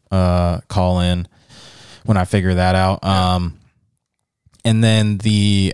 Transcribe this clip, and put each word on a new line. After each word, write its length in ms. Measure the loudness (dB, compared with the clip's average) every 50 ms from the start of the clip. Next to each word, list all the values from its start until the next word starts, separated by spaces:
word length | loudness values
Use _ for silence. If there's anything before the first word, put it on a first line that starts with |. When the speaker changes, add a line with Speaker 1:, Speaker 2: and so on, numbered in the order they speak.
| _ -4
Speaker 1:
uh, 480 | -2 0 0 2 2 0 0 0 -2 -4 -8
call 320 | -6 -4 -2 0 0 0 0
in 260 | 0 0 -2 -4 -6 -8 _ _ _ _ -20 -20 -20 -20 -20 -20 -20 -20 -20 -8 -4
when 140 | -2 0
I 80 | 0 0
figure 280 | 0 -2 -2 0 0 0
that 200 | 2 2 2 2
out. 240 | 2 2 0 -2 -2 -2
Speaker 2:
Yeah. 320 | -2 0 0 0 0 0
Speaker 1:
Um, 220 | -2 -2 -4 -8 -12 _ _ _ _ _ _ _ _ _ _ _ _ _ _ _ _ _ _ _ _ -2
and 200 | 0 0 2 2
then 340 | 2 2 2 0 0 -2 -2
the 540 | -2 0 0 2 2 2 2 0 0 -2